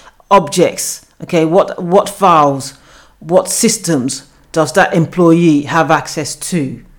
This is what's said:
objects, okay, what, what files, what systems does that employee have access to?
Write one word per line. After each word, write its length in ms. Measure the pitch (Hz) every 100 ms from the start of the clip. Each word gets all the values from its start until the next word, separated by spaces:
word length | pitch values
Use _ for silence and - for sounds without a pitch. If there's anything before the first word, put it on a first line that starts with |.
| - _ _
objects, 760 | 196 - 185 165 - - - _ _
okay, 220 | 143 170
what, 380 | 160 185 - -
what 260 | 175 196 -
files, 720 | - 190 160 143 139 - - _ - _ _
what 300 | 156 185 -
systems 800 | - 226 - - 147 131 - - _ _
does 200 | 165 151
that 200 | 196 165
employee 680 | 165 151 180 170 165 170 147
have 280 | 135 165 156
access 460 | 151 - 165 139 -
to? 480 | - 175 131 117 -